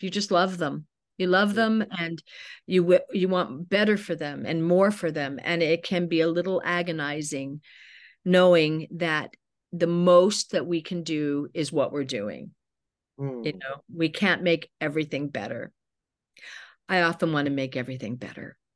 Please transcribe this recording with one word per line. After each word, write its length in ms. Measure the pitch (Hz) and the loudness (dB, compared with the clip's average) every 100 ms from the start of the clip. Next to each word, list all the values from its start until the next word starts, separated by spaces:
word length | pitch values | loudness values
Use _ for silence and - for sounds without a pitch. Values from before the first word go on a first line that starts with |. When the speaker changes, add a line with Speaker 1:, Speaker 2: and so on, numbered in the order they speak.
Speaker 1:
You 80 | 190 | -6
just 220 | 202 202 | -4 0
love 260 | 175 190 180 | 2 2 0
them. 300 | 151 143 - _ _ - | -4 -6 -12 _ _ -4
You 80 | 185 | 2
love 240 | 185 208 | 4 4
Speaker 2:
Yeah. 140 | 202 | 2
Speaker 1:
them, 200 | 220 220 202 185 | 2 2 -2 -4
and 240 | 165 165 - - - - - | -6 -8 -12 -20 -20 -16 0
you 140 | 185 | 2
w-, 280 | 170 180 - | 6 4 2
you 160 | 202 185 | -2 0
want 400 | 185 - 131 175 | 0 -2 -6 -2
better 300 | 196 214 202 | 2 4 2
for 160 | 208 | 0
them 320 | 160 151 139 120 | -6 -6 -8 -4
and 180 | 165 | -2
more 260 | 165 180 196 | 2 4 4
for 200 | 208 202 | 2 -2
them. 280 | 160 139 139 | -2 -4 -6
And 200 | - 170 | -2 0
it 200 | 156 165 | 2 0
can 240 | - 180 175 | 0 -2 0
be 160 | 165 | 2
a 120 | 160 165 | 2 0
little 260 | 180 185 | 0 -2
agonizing 960 | - 175 175 160 147 147 151 143 135 147 - - - - - _ | -2 -2 -2 -4 -4 -6 -6 -6 -8 -10 -16 -20 -20 -20 -20 _
knowing 640 | 185 180 180 170 156 156 160 | 2 6 8 8 6 0 -4
that 440 | 170 170 156 - _ _ _ _ | -6 -2 -2 -4 _ _ _ _
the 160 | 175 170 | -2 0
most 680 | 170 175 175 185 208 - | 4 8 8 8 2 -4
that 140 | 180 151 | -4 -2
we 140 | 170 | -4
can 220 | 156 180 | -4 -8
do 460 | 160 156 147 143 143 | -4 -4 -2 -2 -4
is 180 | 160 143 | -6 -4
what 220 | 151 131 | 0 -2
we're 120 | 147 135 123 | -2 -6 -6
doing. 340 | 101 69 - - _ _ _ _ _ - | -8 -10 -14 -20 _ _ _ _ _ -10
You 340 | 139 127 117 | -8 -6 -8
Speaker 2:
Mm. 80 | 180 | -8
Speaker 1:
know, 220 | 135 139 - | -10 -14 -12
we 140 | 170 165 | -4 -4
can't 340 | 151 196 175 | 0 0 2
make 280 | 180 165 - - | 2 0 -2 -8
everything 480 | 156 151 151 139 143 | -6 -4 -4 -4 -6
better. 440 | 131 104 120 117 _ _ _ _ _ _ _ - - - _ - | -6 -8 -8 -12 _ _ _ _ _ _ _ -20 -20 -20 _ -2
I 140 | 185 | 2
often 320 | 170 165 165 | 2 2 0
wanna 160 | 151 143 | 0 -2
make 260 | 139 131 131 | -2 -4 -6
everything 400 | 123 131 110 123 | -8 -8 -8 -10
better 400 | 98 - - - _ | -12 -14 -16 -18 _